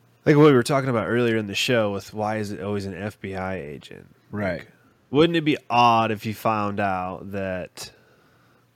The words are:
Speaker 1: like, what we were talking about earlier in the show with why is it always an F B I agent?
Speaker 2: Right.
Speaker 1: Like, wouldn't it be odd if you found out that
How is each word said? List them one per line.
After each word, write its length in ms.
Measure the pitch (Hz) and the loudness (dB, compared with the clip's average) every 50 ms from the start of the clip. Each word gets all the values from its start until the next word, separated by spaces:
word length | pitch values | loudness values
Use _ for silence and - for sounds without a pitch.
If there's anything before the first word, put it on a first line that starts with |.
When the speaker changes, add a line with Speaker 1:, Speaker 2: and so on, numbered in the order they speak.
| _ _ _ _ - | _ _ _ _ 2
Speaker 1:
like, 120 | 143 156 | 4 6
what 100 | 147 151 | 8 8
we 60 | 151 139 | 8 8
were 100 | 123 117 | 6 4
talking 260 | - 147 135 131 135 | 2 0 -2 0 0
about 200 | 123 113 95 82 | -2 -2 -2 0
earlier 280 | 113 123 123 117 113 | 0 0 2 2 0
in 100 | 113 107 | 0 -2
the 80 | 101 98 | -4 -4
show 380 | - - - 127 117 107 104 101 | -4 -2 0 2 2 2 0 -2
with 220 | 98 - - - | -6 -8 -10 -8
why 220 | 107 107 104 110 110 | -6 -6 -4 -4 -4
is 120 | 107 101 | -6 -6
it 120 | 104 - - | -8 -8 -6
always 240 | 101 104 101 98 | -6 -4 -4 -4
an 80 | 98 92 | -6 -8
F 260 | 80 98 110 - _ | -8 -8 -10 -10 _
B 140 | - 98 95 | -12 -10 -8
I 220 | 95 92 95 95 | -8 -6 -6 -6
agent? 500 | 90 71 73 71 67 - - 50 50 50 - _ _ _ _ | -8 -10 -12 -14 -14 -16 -18 -20 -20 -20 -20 _ _ _ _
Speaker 2:
Right. 300 | - 104 101 92 87 73 | -8 -6 -4 -4 -6 -6
Speaker 1:
Like, 80 | - - _ _ _ _ _ _ _ _ | -10 -16 _ _ _ _ _ _ _ _
wouldn't 260 | 123 143 165 170 170 | 2 4 4 4 2
it 80 | 165 156 | 0 0
be 140 | 151 139 - - - | 0 -2 -2 -2 0
odd 420 | 117 120 120 120 117 113 113 110 | 4 6 6 6 6 4 2 2
if 140 | 107 104 - | -2 -4 -6
you 80 | 113 104 | -8 -8
found 460 | - - 117 110 107 104 101 101 101 | -4 -2 -2 0 0 -2 -4 -2 -2
out 520 | 104 98 95 92 92 92 92 - - 98 98 | -2 -2 -2 -2 -4 -6 -8 -10 -12 -10 -8
that 600 | 101 95 95 92 92 80 - _ - - - - _ _ _ _ _ _ _ _ _ _ _ _ _ _ _ _ | -6 -6 -6 -6 -6 -8 -12 _ -16 -18 -18 -18 _ _ _ _ _ _ _ _ _ _ _ _ _ _ _ _